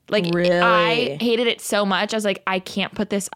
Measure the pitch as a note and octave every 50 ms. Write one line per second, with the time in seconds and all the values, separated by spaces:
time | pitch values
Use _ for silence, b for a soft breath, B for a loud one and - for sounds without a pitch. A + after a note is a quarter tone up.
0 | _ - - E3 F3+ E3+ E3+ F3 F3 F3 F3 F3 F3 F3 F3 F3 F3 A3+ A#3 A#3+
1 | B3 - C#3 D3 A3+ A#3+ A3+ A3+ B3 A#3 - - - - A3+ G#3 G#3 G3 F#3+ F3
2 | G3+ G#3+ A3+ A3 G#3 G#3 F#3+ - - - F#3+ F#3+ F#3 - - G3 F#3 - - -
3 | G#3 - - G3+ F#3+ - -